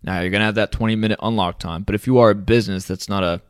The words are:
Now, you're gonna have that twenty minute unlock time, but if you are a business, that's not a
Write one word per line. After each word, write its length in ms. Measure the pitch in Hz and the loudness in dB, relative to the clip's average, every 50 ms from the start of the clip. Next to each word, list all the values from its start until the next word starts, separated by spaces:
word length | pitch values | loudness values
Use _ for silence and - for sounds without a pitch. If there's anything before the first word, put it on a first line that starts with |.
| - | -6
Now, 160 | 87 92 90 | -4 -4 -4
you're 120 | 87 90 | -2 -2
gonna 140 | 95 101 107 | 0 0 0
have 100 | 107 104 | 0 0
that 180 | 110 107 - - | 0 -2 -2 -2
twenty 220 | - 113 110 110 110 | -4 -2 -2 0 0
minute 220 | 110 110 107 - | 0 -2 -2 -2
unlock 360 | - 110 113 110 92 87 87 - | -2 -4 -2 0 -2 -2 -4 -6
time, 240 | - 85 82 82 101 | -10 -8 -8 -8 -6
but 120 | - 101 | -4 -4
if 100 | 104 - | -4 0
you 120 | 127 131 123 | 2 4 6
are 120 | 120 110 | 8 6
a 60 | 104 | 6
business, 500 | 104 95 110 113 120 107 92 98 92 95 | 4 2 2 2 2 2 0 -6 -8 -6
that's 240 | - - 92 - - | -8 -8 -10 -6 -6
not 140 | 101 98 92 | -4 -2 0
a 180 | 87 85 87 - | -2 -2 -4 -8